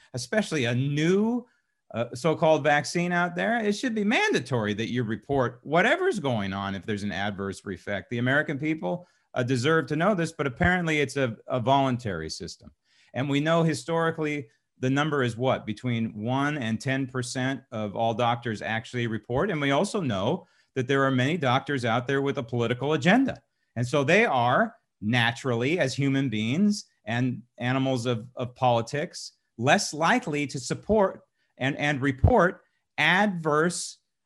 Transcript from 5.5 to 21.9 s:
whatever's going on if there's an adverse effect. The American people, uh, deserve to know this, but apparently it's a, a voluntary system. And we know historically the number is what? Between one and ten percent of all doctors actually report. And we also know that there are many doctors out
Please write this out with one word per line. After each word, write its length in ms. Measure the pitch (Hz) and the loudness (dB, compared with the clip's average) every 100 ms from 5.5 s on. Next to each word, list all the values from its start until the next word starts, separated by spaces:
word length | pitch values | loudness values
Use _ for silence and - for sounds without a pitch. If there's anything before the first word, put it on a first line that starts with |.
| 123 | -2
whatever's 560 | - 165 226 349 381 220 | 0 2 4 2 0 0
going 340 | 139 110 98 | -2 -2 -2
on 200 | 98 98 | -4 -4
if 120 | 98 110 | -6 -6
there's 180 | 104 | -4
an 80 | 101 | -4
adverse 500 | 87 104 95 98 95 104 | -2 -4 -4 -6 -8 -10
effect. 440 | 87 98 98 - | -10 -6 -8 -6
The 100 | 120 | -2
American 380 | 127 143 151 139 | 2 2 0 -2
people, 480 | 151 160 175 175 - _ _ | -2 -2 -4 -6 -10 _ _
uh, 100 | 123 | -4
deserve 440 | 127 127 139 160 143 | 0 0 2 2 0
to 100 | 151 | 0
know 180 | 185 185 | 2 2
this, 160 | 160 | -2
but 160 | - 139 | -2 -6
apparently 540 | 120 175 180 165 151 | 0 2 2 2 0
it's 160 | 135 143 | 0 0
a, 180 | 127 104 - | -2 -2 -4
a 120 | 127 | 0
voluntary 680 | 113 139 135 123 107 85 80 | 4 4 4 0 -2 -4 -6
system. 420 | - 87 - - _ _ _ _ | -8 -12 -14 -20 _ _ _ _
And 160 | 120 139 | -6 0
we 120 | 139 | 0
know 220 | 156 165 | 4 4
historically 840 | 165 135 - 165 165 160 151 147 127 _ _ _ | 2 0 -2 0 0 0 -4 -4 -8 _ _ _
the 100 | 127 | 0
number 320 | 139 151 147 | 0 0 0
is 140 | 120 107 | -2 0
what? 300 | 127 104 - | 0 0 -4
Between 480 | 104 127 117 113 | -6 -4 -2 -4
one 440 | 104 113 131 147 151 | -4 -4 -2 -2 -2
and 220 | 113 110 | -4 -4
ten 280 | 135 135 131 | -2 -4 -4
percent 520 | 127 123 135 131 135 - | -6 -6 -4 -4 -4 -8
of 240 | 113 107 110 | -8 -6 -2
all 160 | 113 | -2
doctors 480 | 110 117 120 120 104 | 0 0 0 -4 -6
actually 460 | 101 113 - 123 117 | -4 -6 -4 -4 -4
report. 440 | 110 - 127 202 | -4 -4 -2 -2
And 80 | 156 | 0
we 120 | 139 | 2
also 280 | 143 202 214 | 2 0 -2
know 480 | 143 98 110 185 - _ _ 135 | -2 0 0 -2 -6 _ _ -6
that 120 | 127 | 0
there 160 | 139 | 2
are 80 | 135 | 4
many 240 | 127 131 175 | 2 2 2
doctors 480 | 135 131 - 139 | 2 2 0 -2
out 240 | 120 | 0